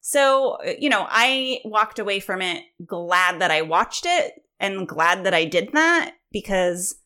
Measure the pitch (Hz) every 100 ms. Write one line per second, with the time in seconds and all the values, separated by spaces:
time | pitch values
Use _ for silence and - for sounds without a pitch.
0 | - 285 269 269 269 - - - 294 220
1 | 185 220 240 262 262 254 - 214 214 -
2 | 208 196 190 185 185 170 - _ 170 180
3 | 170 180 180 175 180 156 160 165 233 -
4 | 349 349 - - _ _ 196 196 185 156
5 | 165 185 185 180 165 170 202 294 320 339
6 | - - _ 214 - 196 180 175 180 -